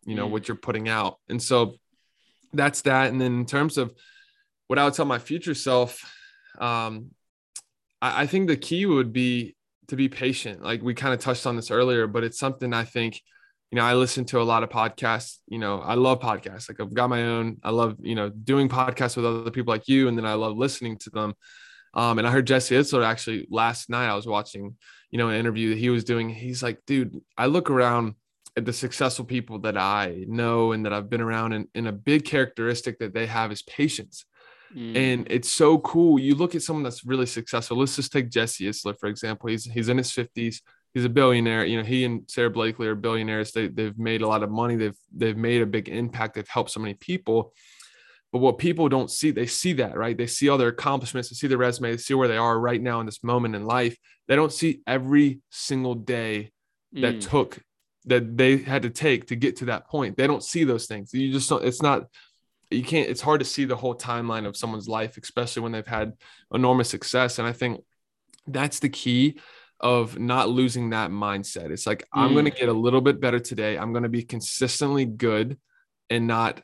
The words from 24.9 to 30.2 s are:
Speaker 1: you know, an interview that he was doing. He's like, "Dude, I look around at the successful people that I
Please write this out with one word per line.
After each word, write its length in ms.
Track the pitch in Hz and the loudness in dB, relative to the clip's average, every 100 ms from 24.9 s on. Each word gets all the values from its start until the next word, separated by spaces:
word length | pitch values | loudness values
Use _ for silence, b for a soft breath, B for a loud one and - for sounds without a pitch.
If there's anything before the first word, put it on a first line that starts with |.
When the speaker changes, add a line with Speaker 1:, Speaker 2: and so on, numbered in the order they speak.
| b b | b b
Speaker 1:
you 80 | 120 | -2
know, 120 | 117 | 0
an 60 | 110 | 0
interview 340 | 117 110 113 | -2 0 0
that 100 | 107 | 0
he 100 | 123 | 0
was 140 | 120 | 0
doing. 260 | 117 117 113 | 0 -2 -2
He's 320 | 110 123 123 | -8 -10 -6
like, 160 | 123 110 - | -6 -6 -2
"Dude, 340 | 139 120 65 - - | -2 -2 -8 -12 -2
I 100 | 123 | 2
look 220 | 170 - | 2 2
around 420 | 131 123 120 113 107 _ _ - - | 4 4 2 -2 -6 _ _ -10 -6
at 100 | 117 | -4
the 80 | |
successful 520 | 117 123 - 135 127 117 | -4 -6 -2 -2 -2 -6
people 340 | 123 110 110 | -6 -6 -6
that 180 | 110 101 | -4 -2
I 480 | 95 104 95 87 | 0 0 -2 -6